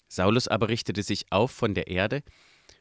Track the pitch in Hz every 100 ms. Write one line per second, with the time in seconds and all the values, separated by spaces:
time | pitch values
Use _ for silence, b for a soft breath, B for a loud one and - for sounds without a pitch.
0 | _ - 92 117 - 104 107 113 - 101
1 | 98 101 - 95 120 - 113 90 - 90
2 | 107 139 - b b b b b